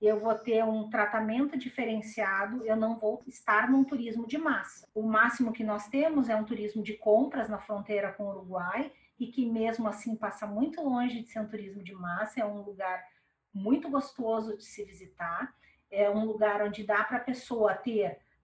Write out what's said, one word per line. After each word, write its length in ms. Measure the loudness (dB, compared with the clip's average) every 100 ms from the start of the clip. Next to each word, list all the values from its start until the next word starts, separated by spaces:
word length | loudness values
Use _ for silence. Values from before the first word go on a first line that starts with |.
eu 160 | 4 4
vou 160 | 2
ter 300 | 0 2 2
um 260 | 4 0 0
tratamento 680 | 0 2 0 0 0 0 -2
diferenciado, 1120 | -6 -4 -2 -2 -4 -2 0 0 -2 -2 0
eu 80 |
não 240 | 2 2 0
vou 240 | 0 -2
estar 460 | -6 -8 2 4 6
num 140 | 6
turismo 420 | 6 2 -4 -4 -4
de 100 | -2
massa. 520 | 0 0 -2 -14 -10
O 80 | -4
máximo 520 | 2 4 4 4 0
que 100 | 0
nós 240 | -2 -2 -2
temos 420 | 2 2 4 2
é 60 |
um 80 | 2
turismo 400 | 0 -4 -4 -4
de 120 | -6
compras 540 | -2 6 6 6 0 -4
na 120 | -4
fronteira 520 | -6 -6 -2 -2 -2
com 120 | -4
o 60 | -8
Uruguai, 600 | -8 -6 -4 -2 -2 -4 -8 _ -8
e 120 | -6
que 180 | -2 0
mesmo 400 | 2 0 0 -2
assim 300 | -4 -6 -4
passa 280 | -6 -6
muito 380 | -6 -2 -2 0
longe 400 | -2 0 0 -2
de 60 | -8
ser 100 | -8
um 80 | -6
turismo 380 | -8 -10 -12
de 100 | -14
massa, 460 | -10 -6 -4 -4 -2
é 40 |
um 180 | -4 -4
lugar 420 | -10 -6 -4 -4 -8 _ _ _ _
muito 360 | -4 2 2 2
gostoso 680 | 0 -2 -4 -2 0 -2 -8
de 80 |
se 200 | -10 -12
visitar, 720 | -12 -14 -18 -10 -6 -4 -6 -10 _ _ _
é 180 | 2 2
um 140 | 2
lugar 380 | 0 2 2 4
onde 200 | 0 -2
dá 220 | 2 2
pra 160 | 2 0
pessoa 540 | -2 -6 -4 4 4
ter, 440 | 4 0 0 0 -2 _ _